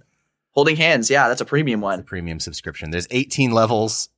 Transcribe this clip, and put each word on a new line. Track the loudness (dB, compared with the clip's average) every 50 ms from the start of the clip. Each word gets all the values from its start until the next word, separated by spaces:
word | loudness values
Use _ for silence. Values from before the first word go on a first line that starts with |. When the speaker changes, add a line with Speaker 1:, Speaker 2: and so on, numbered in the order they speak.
| -12 _ _ _ _ _ _ _ _ _ _
Speaker 1:
Holding | 2 2 2 2
hands, | 2 4 4 4 2 2 2
yeah, | 2 2 4 2
that's | 2 -2
a | -4
premium | -2 0 0 0 0 -2 -2
one. | -2 -4 -4 -4
Speaker 2:
It's | -6
a | -10
premium | -10 -8 -8 -8 -8 -8
subscription. | -8 -10 -10 -10 -12 -12 -12 -10 -10 -6
There's | -4 -4 -4 -2
eighteen | -2 -2 -2 -2 0 0 2 2 4
levels, | 4 4 4 2 0 0 0 -2 -4 -6 -8 _